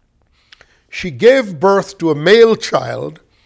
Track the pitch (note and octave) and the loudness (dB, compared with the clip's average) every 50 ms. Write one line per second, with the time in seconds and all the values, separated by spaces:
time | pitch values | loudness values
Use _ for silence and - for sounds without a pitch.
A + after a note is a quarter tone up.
0 | _ _ _ _ _ _ _ _ _ _ _ _ _ _ _ _ _ _ - - | _ _ _ _ _ _ _ _ _ _ _ _ _ _ _ _ _ _ -16 -12
1 | - F3+ C#3 A#2+ F#3+ A#3 C4+ C4+ B3 G3+ F3 C#3 D#3+ G3 G3 G3 - - - - | -12 -10 -6 2 4 4 4 4 0 -4 -8 -2 0 0 0 0 -2 -4 -10 -6
2 | E3 D#3+ D3+ D3 D3+ F3+ G#3+ A#3 A3+ A3+ G#3+ - - - - C3+ B2+ B2 A#2+ A#2 | -4 -2 -2 0 2 2 4 6 6 4 2 -2 -4 -4 -6 -4 -4 -4 -10 -10
3 | - D2 D#3 - _ _ _ _ _ | -10 -12 -14 -16 _ _ _ _ _